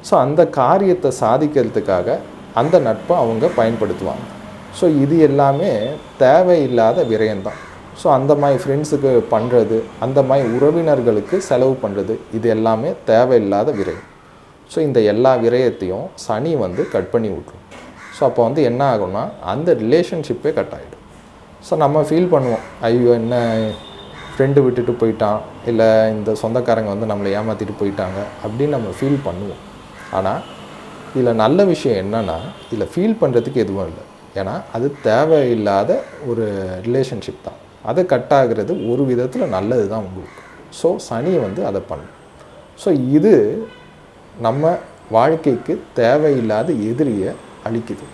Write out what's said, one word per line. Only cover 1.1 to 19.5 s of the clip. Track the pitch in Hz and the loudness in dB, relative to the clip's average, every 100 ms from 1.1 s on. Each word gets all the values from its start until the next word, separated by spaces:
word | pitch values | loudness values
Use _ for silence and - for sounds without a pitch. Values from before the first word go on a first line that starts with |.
| 120 | 0
சாதிக்கிறதுக்காக | 113 131 151 143 113 110 101 90 90 151 - - - | 0 2 2 0 0 -2 0 -2 0 -4 -6 -18 -8
அந்த | - 139 175 | -2 2 4
நட்பை | 127 107 - 170 | 2 -4 0 0
அவங்க | 120 113 147 | 2 0 0
பயன்படுத்துவாங்க. | - 113 113 104 90 90 - - - - - - | 2 0 0 -4 -4 -6 -8 -12 -16 -18 -18 -18
So, | - 180 | -2 2
இது | 151 139 165 | 2 2 4
எல்லாமே | 151 139 139 139 190 117 113 147 - - | 4 4 2 2 0 -2 -4 -8 -14 2
தேவையில்லாத | 131 151 185 175 135 123 113 123 | 6 6 6 4 4 4 2 2
விரயம்தான். | 110 107 110 101 98 - - - - - | 0 2 0 -2 -8 -12 -16 -20 -20 -4
So, | 180 | 2
அந்த | 147 139 | 2 4
மாதிரி | 143 143 131 | 2 4 0
ஃப்ரெண்ட்ஸுக்கு | 139 139 151 147 135 123 - | 0 -2 0 0 2 2 2
பண்றது, | 113 117 120 104 110 110 - | 0 2 2 2 0 -4 -6
அந்த | 120 135 | -2 2
மாதிரி | 131 135 120 | 2 2 2
உறவினர்களுக்கு | 117 143 165 165 139 120 107 98 185 | 2 2 2 2 2 2 0 0 -4
செலவு | - 123 131 127 | 0 2 2 0
பண்றது, | 110 101 98 113 - | -4 -4 -4 -6 -6
இது | 113 113 | -2 0
எல்லாமே | 110 110 110 143 190 | 2 2 0 -2 -6
தேவையில்லாத | - 113 127 123 101 101 123 | 2 4 6 4 2 0 0
விரயம். | 113 90 87 - - - - - - - | -2 -4 -6 -14 -20 -20 -20 -20 -20 -8
So, | - | -2
இந்த | 156 123 | 2 4
எல்லா | 107 107 131 131 | 4 4 4 4
விரயத்தையும் | 113 123 127 - 92 95 170 | 2 2 2 0 -6 -6 -8
சனி | - - 107 147 156 | -14 -6 -4 -2 -2
வந்து | 95 92 160 | -2 -4 -4
கட் | 107 87 | -2 -2
பண்ணி | 120 110 | -2 -2
விட்டுரும். | 82 - - - - - - - | -6 -12 -20 -20 -20 -20 -20 -20
So, | - 135 | -2 0
அப்போ | 117 | 2
வந்து | 117 147 | 0 2
என்ன | 131 120 139 113 | 0 2 0 0
ஆகும்னா, | 92 98 151 - | -2 -4 -6 -8
அந்த | 87 | -6